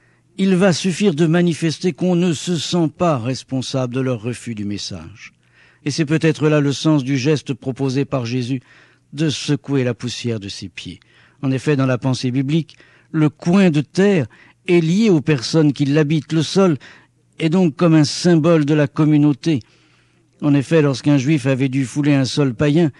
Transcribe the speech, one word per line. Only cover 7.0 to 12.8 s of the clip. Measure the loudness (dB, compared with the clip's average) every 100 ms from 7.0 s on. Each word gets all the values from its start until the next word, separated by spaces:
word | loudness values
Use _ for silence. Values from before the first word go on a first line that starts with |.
du | 0 -2
geste | 0 -2 -4
proposé | -8 -8 -4 -2 -2 -2
par | -4
Jésus | -4 -4 -4 -6 -8 _ _ _ _
de | -4 -4
secouer | -4 -4 -4 -2 -2
la | -2
poussière | -4 -8 -8 -6 -6
de | -8
ses | -12 -14
pieds. | -14 -16 -18 _ _ _ _
En | -4
effet, | -2 -2 0
dans |
la | 0 0
pensée | -2 -2 -2
biblique, | -4 -2 -2 -4 _